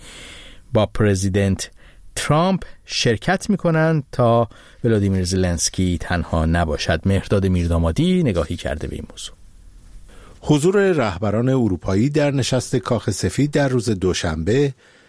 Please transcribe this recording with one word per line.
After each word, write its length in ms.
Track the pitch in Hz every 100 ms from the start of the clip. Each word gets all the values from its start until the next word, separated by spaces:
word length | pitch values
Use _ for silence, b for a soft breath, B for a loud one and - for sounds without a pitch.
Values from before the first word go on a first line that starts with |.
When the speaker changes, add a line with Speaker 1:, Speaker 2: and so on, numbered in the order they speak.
| B B B B B B B
Speaker 1:
با 140 | 110 101
پرزیدنت 840 | - 104 95 98 101 98 92 - b b b b -
ترامپ 460 | - 151 185 190 - B
شرکت 680 | - - 123 110 - 185 -
می‌کنند 540 | 196 170 160 160 160 -
تا 360 | - 117 117 113 B B B
ولادیمیر 400 | 120 107 98 95
زلنسکی 760 | 87 92 90 85 95 - 92 85
تنها 460 | - 87 82 82 80
نباشد. 540 | 85 80 71 - 80
مهرداد 420 | 98 95 - 104 95
میردامادی 760 | 90 85 82 82 82 175 185
نگاهی 340 | 143 87 - -
کرده 300 | - 76 -
به 100 | 76
این 80 | -
موضوع. 240 | - - - - - - - - - - B B B
Speaker 2:
حضور 520 | - 147 170 202 190
رهبران 560 | 160 110 82 101 107 127
اروپایی 600 | 131 110 90 95 98 135
در 220 | 151 143
نشست 460 | 135 117 127 - 127
کاخ 340 | - 117 -
سفید 400 | - 90 - 147
در 180 | 147 139
روز 220 | 127 113
دوشنبه 840 | 95 90 85 85 80 82 131 143 - b b